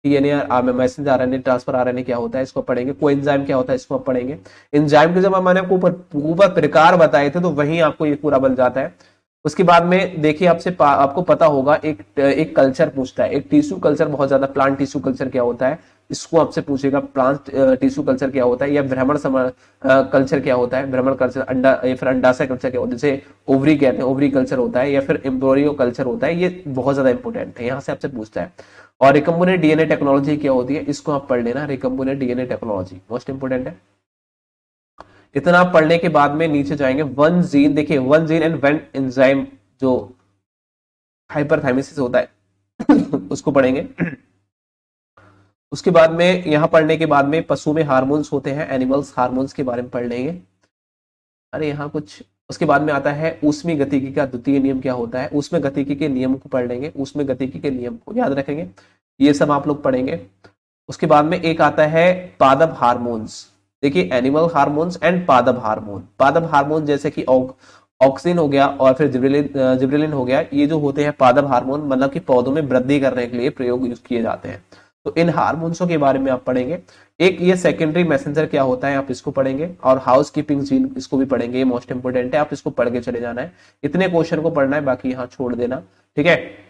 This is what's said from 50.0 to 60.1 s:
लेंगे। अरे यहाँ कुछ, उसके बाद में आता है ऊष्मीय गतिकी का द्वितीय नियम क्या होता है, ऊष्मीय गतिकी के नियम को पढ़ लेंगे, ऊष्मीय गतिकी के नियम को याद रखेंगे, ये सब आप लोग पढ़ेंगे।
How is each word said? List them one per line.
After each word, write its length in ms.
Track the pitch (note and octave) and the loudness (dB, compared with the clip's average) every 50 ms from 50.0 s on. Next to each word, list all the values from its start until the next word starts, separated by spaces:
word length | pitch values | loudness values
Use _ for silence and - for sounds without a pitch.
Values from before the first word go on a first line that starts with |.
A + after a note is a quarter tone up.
| A#2+ | -6
लेंगे। 360 | A#2+ A#2 B2 B2+ D3+ F3 F3+ _ _ _ _ _ _ _ _ _ _ _ _ _ _ _ _ _ _ _ _ _ _ - | -6 -6 -6 -6 -6 -8 -10 _ _ _ _ _ _ _ _ _ _ _ _ _ _ _ _ _ _ _ _ _ _ -8
अरे 140 | C#3+ D#3 | -6 -6
यहाँ 220 | D3 C#3+ D3 C#3+ D3 | -6 -6 -6 -10 -8
कुछ, 340 | - D#3 D3 - - - - _ _ _ _ - | -8 -8 -10 -10 -20 -20 -20 _ _ _ _ -16
उसके 160 | - - E3+ | -6 -4 0
बाद 160 | D3+ C#3 C#3+ | 2 2 2
में 120 | D3+ D3+ D3 | 2 0 -2
आता 180 | C#3 C#3 - | -2 -2 -4
है 280 | D3 D3 D#3+ E3 D#3+ - - | -4 -2 -4 -6 -4 -2 -2
ऊष्मीय 320 | D3+ D3 - - E3+ E3 | -2 -2 -2 -4 -4 -2
गतिकी 380 | C#3+ C#3 C3+ C#3+ C#3 C3 C3+ C3+ | -2 -2 -2 -2 -4 -4 -4 -4
का 120 | D3+ C#3+ | -4 -4
द्वितीय 340 | C3+ B2+ A#2 - C#3 C#3 C#3 | -4 -6 -6 -2 0 0 2
नियम 220 | C3 C3+ C3+ C3 | 2 0 -2 -2
क्या 120 | C3 C3+ B2+ | -4 -4 -4
होता 280 | B2 A#2 A#2 B2 B2+ | -4 -6 -6 -6 -8
है, 80 | C#3 D3+ D3 | -6 -4 -4
ऊष्मीय 280 | D3 C#3+ - F3 E3+ | -6 -4 -2 -4 -4
गतिकी 340 | C#3 C#3 C3+ D3 C3+ C#3 D3 | -4 -4 -4 -4 -4 -4 -4
के 120 | C#3 D#3 | -4 -4
नियम 280 | D3 C3+ B2+ B2+ C3 C3+ | -4 -2 -2 -2 -2 -2
को 140 | C3+ _ C3+ | -4 _ -6
पढ़ 180 | C3+ B2+ B2 | -4 -4 -4
लेंगे, 260 | B2 B2 B2 C#3 D#3+ - | -4 -6 -8 -8 -10 -8
ऊष्मीय 280 | C#3 C3+ C3 - D3 C#3+ | -8 -10 -8 -4 -6 -4
गतिकी 340 | C3+ B2+ B2+ C3+ B2+ - E3 | -4 -4 -4 -6 -8 -8 -6
के 100 | - D3 | -6 -6
नियम 260 | C3 B2 A#2+ A#2+ A#2 | -6 -4 -8 -8 -10
को 180 | A#2 _ - - | -12 _ -8 -4
याद 200 | B2 B2+ C#3 C#3 | -2 -2 -2 -2
रखेंगे, 360 | C#3 C#3 - C#3+ D3+ F3+ F3+ - _ _ _ _ _ _ _ _ - | -4 -4 -6 -8 -8 -10 -12 -16 _ _ _ _ _ _ _ _ 2
ये 120 | C3+ D3 C#3+ | 4 4 4
सब 180 | C#3+ D#3+ D3 | 4 2 2
आप 160 | D3 C#3 C#3 | 0 0 0
लोग 160 | D3+ C#3+ C#3 - | -2 -4 -2 -2
पढ़ेंगे। 440 | C#3+ B2+ B2+ C3 C3+ | -2 -2 0 -2 -4